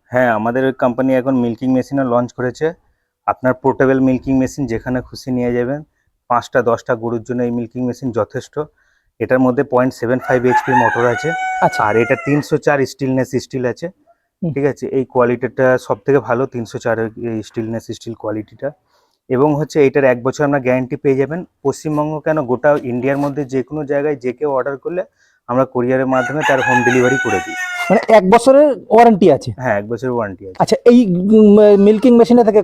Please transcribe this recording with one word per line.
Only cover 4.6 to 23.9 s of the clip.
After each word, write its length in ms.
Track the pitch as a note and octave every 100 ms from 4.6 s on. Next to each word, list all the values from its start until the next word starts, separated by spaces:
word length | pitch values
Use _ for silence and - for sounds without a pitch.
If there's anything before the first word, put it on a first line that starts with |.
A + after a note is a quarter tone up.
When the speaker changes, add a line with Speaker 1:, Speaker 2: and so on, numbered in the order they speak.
| B2
Speaker 1:
যেখানে 340 | A2+ B2+ B2+
খুশি 300 | - A#2 -
নিয়ে 220 | B2+ B2
যাবেন। 300 | B2 B2 D3 D3+ _ _ _ -
পাঁচটা 340 | A#2+ - C3+
দশটা 320 | A#2 A#2 -
গরুর 280 | A#2+ A#2 A#2
জন্য 200 | G#2+ B2
এই 80 | A#2+
মিল্কিং 360 | A#2+ A#2 B2 B2
মেশিন 260 | A#2+ C3
যথেষ্ট। 480 | A2 G2+ B2+ - D3 D3+ _ _ _ _ -
এটার 200 | A2 B2+
মধ্যে 240 | B2+ B2
পয়েন্ট 320 | C#3 B2 C3
সেভেন 240 | - A#2 B2+
ফাইভ 260 | - B2+
এইচপি 280 | B2 B2 -
মোটর 340 | - A#2 A#2+ A#2+
আছে। 240 | A2+ D3+ - - -
Speaker 2:
আচ্ছা। 220 | E3+ -
Speaker 1:
আর 120 | G#2+ G#2+
এটা 200 | A#2+ C3+ -
তিনশো 300 | D3 - D3+
চার 300 | - C#3+ C3
স্টিলনেস 440 | - C3+ C3 B2 B2+
স্টিল 300 | - C3+ A#2+
আছে। 200 | A2+ E3+
Speaker 2:
হুম। 680 | - _ _ _ _ E3+
Speaker 1:
ঠিক 120 | C3+
আছে, 220 | C#3 - B2+
এই 180 | C3+
কোয়ালিটিটা 720 | B2+ B2+ A#2+ A#2+ A#2+ - C3 B2+
সব 160 | - A2 -
থেকে 120 | C#3
ভালো, 280 | C3 A#2+ C3
তিনশো 320 | A#2+ A2 B2
চার 200 | B2 A2+
এই 440 | A2+ A2+ A#2 A2
স্টিলনেস 440 | G#2+ - A2 A2+ -
স্টিল 240 | A2 A#2
কোয়ালিটিটা। 560 | A2 G#2+ G#2+ G#2+ - C#3 - _ _ _ _ -
এবং 280 | B2+ D3+ D3
হচ্ছে 300 | D3+ D#3+ C3+
এটার 180 | C#3+
এক 180 | C3 B2
বছর 220 | B2 -
আপনার 160 | C#3+ C#3+
গ্যারান্টি 360 | B2+ B2+ B2 C3+
পেয়ে 200 | C#3+ C3
যাবেন। 280 | C3+ E3+ - _
পশ্চিমবঙ্গ 580 | C#3 C3 D#3 D3+ D3+ D#3
কেন, 220 | D#3+ D#3
গোটা 360 | B2 A#2+ D3 D3
ইন্ডিয়ার 360 | C#3 B2 C3 C#3
মধ্যে 260 | C#3+ C#3
যে 180 | C3 C3
কোনো 220 | A#2+ D3+
জায়গায় 320 | C#3+